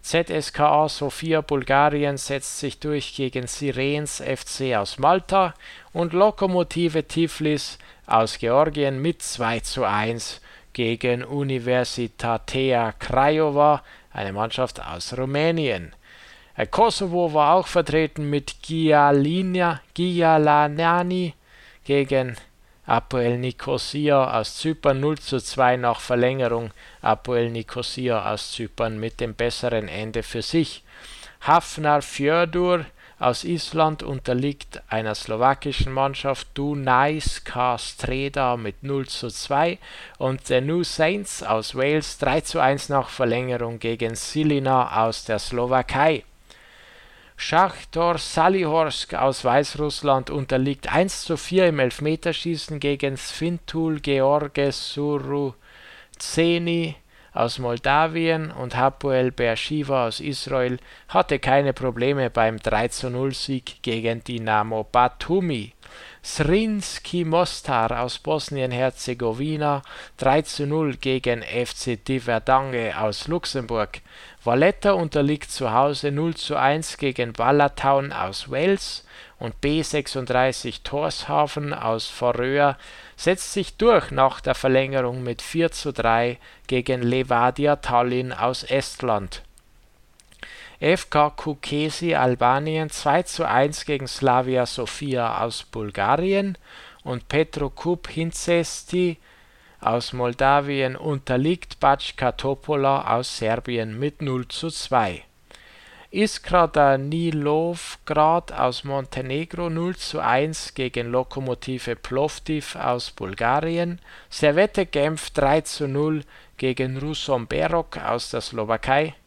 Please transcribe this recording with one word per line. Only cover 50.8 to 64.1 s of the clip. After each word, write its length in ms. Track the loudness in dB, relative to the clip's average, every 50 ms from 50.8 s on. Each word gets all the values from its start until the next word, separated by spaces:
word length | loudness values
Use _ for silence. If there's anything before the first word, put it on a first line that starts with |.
| -4 0
eins 360 | 2 2 2 2 -2 -6 -4
zu 100 | -4 -4
vier 320 | -4 -4 0 2 4 4
im 120 | 4 4 2
Elfmeterschießen 1000 | 0 0 0 -2 -2 -2 -2 0 -2 -4 -4 -2 -4 -4 -4 -4 -6 -8 -8 -2
gegen 380 | 0 -2 0 0 -2 -2 -2
Svintul 840 | -4 -8 -10 -6 -4 -2 -2 -2 -4 -8 -6 -4 -2 0 0 -2 -2
George 720 | 0 0 2 4 4 4 4 4 0 -2 _ 0 0 0
Suruceni 840 | 0 -2 -8 -8 -6 -4 -2 -2 -2 -2 -2 -4 -2 -2 -2 -4 -6 _ _ -20 -20 -20 -20 -20 -20 -20 -20 _ -16 -12 -10 -2 2 2 4 4 4 2 0 0 0 0 0 -2 -6 -12 _ _ _ -20 -20 -8 -2
aus 260 | 0 0 0 0 -4
Moldawien 920 | -4 -4 -4 -2 2 4 4 4 4 2 0 0 2 2 2 0 -2 -6
und 260 | -8 -8 -8 -4 0
Hapoel 560 | 2 2 2 2 0 -2 0 2 2 2 0 0
Beersheva 760 | 0 0 0 0 -2 -4 -4 -4 -4 -2 0 0 0 0
aus 140 | 0 -2 -6
Israel 580 | -6 -6 -6 -8 -6 -4 -2 0 0 0 -2 -6 -10 -18 -20 -20 -16 0
hatte 300 | 2 2 2 4 0 0
keine 340 | 2 4 4 4 4 2 -2
Probleme 560 | 0 -4 -4 0 0 0 2 2 2 0 0
beim 280 | 2 2 2 2 0 -2
drei 280 | -4 -2 0 0 0
zu 220 | -2 -4 -6 -6 -4
null 240 | -4 -2 -2 -4 -4
Sieg 480 | -6 -6 -4 -6 -6 -6 -10 -16 _
gegen 420 | -6 -4 -4 -2 -2 -2